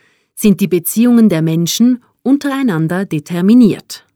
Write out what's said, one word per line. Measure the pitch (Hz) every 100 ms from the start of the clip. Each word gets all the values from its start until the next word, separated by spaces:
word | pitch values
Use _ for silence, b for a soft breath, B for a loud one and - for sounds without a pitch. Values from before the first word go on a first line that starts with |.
| _ _ _
sind | - 214 175
die | 196
Beziehungen | 175 170 214 247 233 220
der | 165
Menschen | 160 165 170 - 233 247 b b
untereinander | 233 285 285 269 262 160 160 180
determiniert. | 196 156 - 175 190 240 214 - - - _